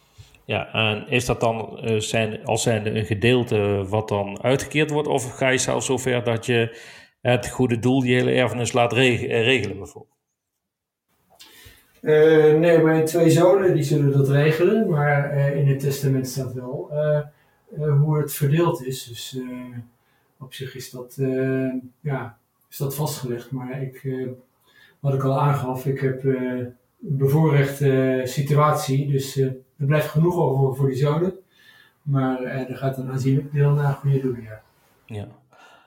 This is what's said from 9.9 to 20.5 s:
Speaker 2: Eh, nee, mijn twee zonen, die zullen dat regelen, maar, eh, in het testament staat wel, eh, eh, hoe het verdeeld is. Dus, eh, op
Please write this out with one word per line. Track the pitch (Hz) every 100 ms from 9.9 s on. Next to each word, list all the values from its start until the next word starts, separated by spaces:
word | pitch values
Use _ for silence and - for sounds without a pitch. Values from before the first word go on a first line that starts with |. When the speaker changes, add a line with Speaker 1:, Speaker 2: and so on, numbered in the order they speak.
| - - _ _ _ _ _ _ _ _ _ _ _ _ _ - - - - _ _
Speaker 2:
Eh, | - 151 156 156 151 156
nee, | 170 165
mijn | 160 160 156
twee | 170 160
zonen, | 147 175 196 185
die | 147
zullen | - 143 139
dat | 139 135
regelen, | 143 156 156 180 226 196
maar, | 147 147 143 -
eh, | 143 139 156
in | 139
het | 135
testament | 143 - 135 131 120
staat | - 110
wel, | 123 123 120 -
eh, | 151 151 147
eh, | 147 _ _ _ _ 156 151 139
hoe | 156 151
het | 143
verdeeld | - 139 160 170 - 127
is. | 135
Dus, | 120 113 - 131
eh, | 127 123 123 120 113 _ _ _ _ _
op | 135